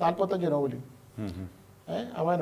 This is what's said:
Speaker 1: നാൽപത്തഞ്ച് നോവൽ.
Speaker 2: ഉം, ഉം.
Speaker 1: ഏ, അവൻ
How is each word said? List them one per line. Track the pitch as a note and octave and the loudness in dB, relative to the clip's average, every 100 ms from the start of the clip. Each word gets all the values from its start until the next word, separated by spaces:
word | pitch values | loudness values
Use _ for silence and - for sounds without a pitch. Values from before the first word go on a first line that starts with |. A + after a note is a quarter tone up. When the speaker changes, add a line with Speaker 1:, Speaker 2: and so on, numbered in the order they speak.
Speaker 1:
നാൽപത്തഞ്ച് | E3+ F3+ F#3+ F#3+ F3 D3 | 2 2 2 2 2 2
നോവൽ. | C#3 A#2+ - - - - | 2 -2 -10 -18 -14 -8
Speaker 2:
ഉം, | G#2 F2+ | -6 -6
ഉം. | F#2 - - - - | -10 -14 -20 -18 -6
Speaker 1:
ഏ, | F#3 A#3+ A#3+ | -6 -4 -2
അവൻ | E3 F3 | 0 4